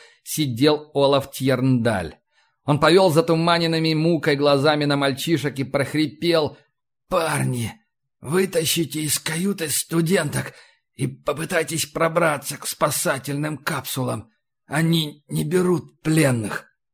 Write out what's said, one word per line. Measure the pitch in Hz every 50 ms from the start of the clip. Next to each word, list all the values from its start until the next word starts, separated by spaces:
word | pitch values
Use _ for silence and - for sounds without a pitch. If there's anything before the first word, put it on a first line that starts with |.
| - - _ _ -
сидел | - - 156 151 135 117 110 143 156 151 147 - - -
Олаф | 143 139 139 143 135 135 -
Тьерндаль. | - - 131 135 131 123 131 131 127 120 113 117 107 95 85 76 - - _ _ _ _ _ _ _ _ _
Он | 135 147 -
повёл | 156 156 170 190 190 185
затуманенными | 143 160 160 165 165 160 165 170 170 170 170 165 160 160 160 160 160
мукой | 156 160 170 170 151 - 160 143
глазами | 139 143 143 143 139 135 156 151 147 147
на | 143 143 143
мальчишек | 143 139 131 135 - 165 165 139 143 143 123 135
и | 135
прохрипел: | 135 - 143 135 - - 151 156 147 - - 170 170 165 160 147 123 - - _ _ _ _ _ _ _ _ _ -
«Парни, | - 170 165 156 147 135 131 131 127 120 113 98 - - _ _ _ _ _ _ _ _
вытащите | - 127 160 190 196 - - 165 160 - - 170 165 - - 156 156
из | 147 - -
каюты | - 156 156 165 185 202 196 196 160 147
студенток | - - - - 165 165 165 156 196 180 147 143 131 131 - - - - - _ _ _ _ _ _
и | - 135 135
попытайтесь | - - - 151 143 135 160 - 185 165 160 - 160 147 -
пробраться | - - 170 165 165 160 175 170 160 147 135 - - 147 -
к | - -
спасательным | - - 160 151 131 - - 175 143 127 - 143 139 143 151 151 156 131
капсулам. | - - 160 139 135 - - 131 127 120 113 107 - _ _ _ _ _ _ _ _ -
Они | 135 151 165 165 170 165 156 147 143 - _ -
не | 147 156 156
берут | 147 175 185 180 180 175 156 - - _ _
пленных». | - 156 160 160 151 135 123 117 107 92 - - - _ _ _ _ _